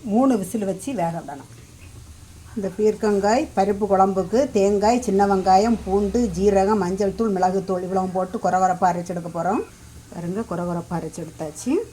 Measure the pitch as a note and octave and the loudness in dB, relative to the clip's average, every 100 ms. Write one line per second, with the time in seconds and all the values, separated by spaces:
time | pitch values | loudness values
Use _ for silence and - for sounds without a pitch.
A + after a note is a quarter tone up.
0 | A3+ G#3+ C4+ A3+ F#3 A3+ G3 F#3 - A#3+ | 0 2 4 2 -2 -4 -4 -6 -6 -4
1 | E3 E3 C#3+ C#3 C3 - - - - - | -4 -4 -10 -16 -16 -20 -20 -20 -20 -20
2 | - - - - - A3+ F#3+ F3+ G#3+ G#3 | -20 -20 -20 -20 -12 -8 -6 0 0 2
3 | A3 G3+ G3+ A#3+ D#4 - G3 G3+ G#3 F#3+ | 0 2 2 2 0 0 0 0 0 4
4 | F#3+ F#3+ F3 A3+ C#4+ G#3 G3 G3+ G#3 B3 | 4 2 0 0 2 2 2 4 2 2
5 | A3+ F#3+ G3+ G3 F#3 F#3+ A3+ A3 G3 G3 | 2 2 4 2 4 4 4 0 0 0
6 | G3+ A3+ A#3 E3+ G3+ G3 G3 G#3+ F3+ F#3+ | 2 0 0 2 4 4 4 2 0 0
7 | G3+ F#3 A3+ F#3+ F#3 F#3+ F3+ F#3 F#3 F#3+ | -2 0 -2 2 0 0 -2 -4 -2 -2
8 | F#3 F3+ F#3 A3 F#3 F#3 F#3 F3+ F#3 F3 | -2 -4 -4 -2 0 2 2 2 0 0
9 | F3 F3 E3 E3 E3+ B3 A4+ - - - | -6 -8 -6 -4 -2 -2 -4 -14 -20 -20
10 | - F3 E3+ F#3+ A3+ F3 F3 E3+ E3 E3+ | -16 -10 -8 -6 -6 -6 -4 -6 -6 -8
11 | D#3+ E3 D#3+ - D#3+ D#3 B3 F4 A#4 | -8 -10 -14 -10 -12 -8 -2 -2 -2